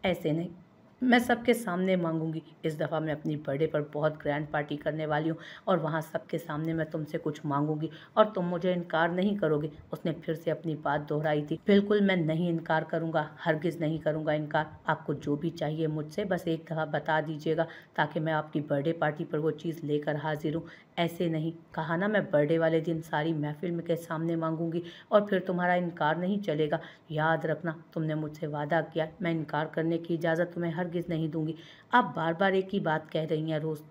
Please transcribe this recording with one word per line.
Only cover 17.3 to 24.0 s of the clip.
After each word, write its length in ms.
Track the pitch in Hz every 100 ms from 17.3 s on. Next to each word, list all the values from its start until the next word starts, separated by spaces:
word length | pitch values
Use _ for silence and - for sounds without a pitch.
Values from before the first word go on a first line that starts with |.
| 156 156 160 131 - - -
ताकि 240 | 151 170
मैं 140 | 156
आपकी 280 | 156 151 151
बर्थडे 300 | 143 143 143
पार्टी 320 | 160 151 151
पर 140 | 160 156
वो 140 | 160
चीज़ 340 | 151 170 156 147
लेकर 300 | 147 147 147
हाजिर 400 | 156 151 156 160
हूँ। 100 | 165 - - -
ऐसे 320 | 170 170 175
नहीं, 240 | 160 160 165 -
कहा 220 | - 156 170
ना, 120 | 202
मैं 160 | 208 175
बर्थडे 260 | 147 147 165
वाले 240 | 160 160
दिन 200 | 160 160
सारी 320 | 160 156 156
महफिल 380 | 156 147 151 175
में 140 | 170 170
के 100 |
सामने 400 | 165